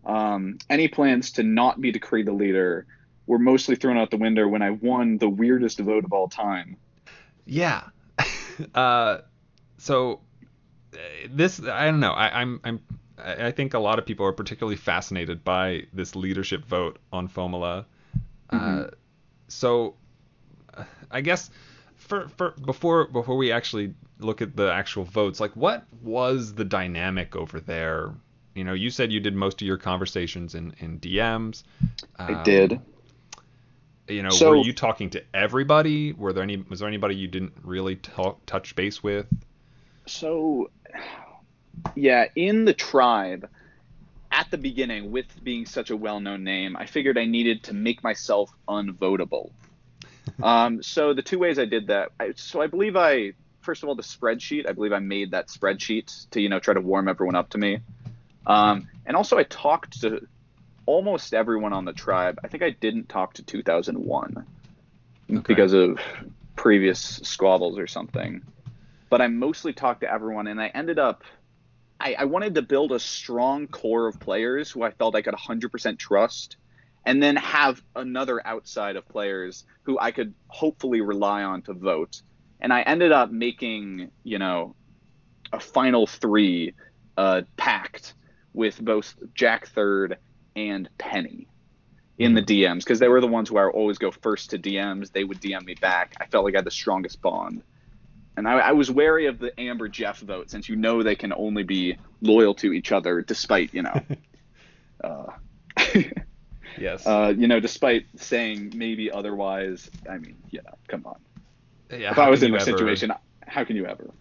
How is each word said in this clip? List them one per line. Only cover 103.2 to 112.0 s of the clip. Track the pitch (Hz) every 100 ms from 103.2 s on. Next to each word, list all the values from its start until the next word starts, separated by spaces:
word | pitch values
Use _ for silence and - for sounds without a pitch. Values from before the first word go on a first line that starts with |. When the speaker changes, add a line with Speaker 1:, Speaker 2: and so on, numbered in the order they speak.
Speaker 1:
despite, | - 110 - 101 80 92
you |
know, | 85 - - 143 _ _ _
Speaker 2:
<laughs> | _ - _ _ _
Speaker 1:
uh, | - 71 - - - - - -
<laughs> | - 311 - - - - - - - -
Speaker 2:
Yes. | 95 90 -
Speaker 1:
uh, | 104 104 104
you | 117
know, | 117
despite | 110 - 135 117 - -
saying | - 120 113 104 104 113
maybe | 113 110 110
otherwise. | 101 101 101 98 95 95 90 - - -
I | 92
mean, | 80 - -
you | -
know, | - - -
come | - -
on. | - _ - _ _ _ _ _
Speaker 2:
Yeah, | 120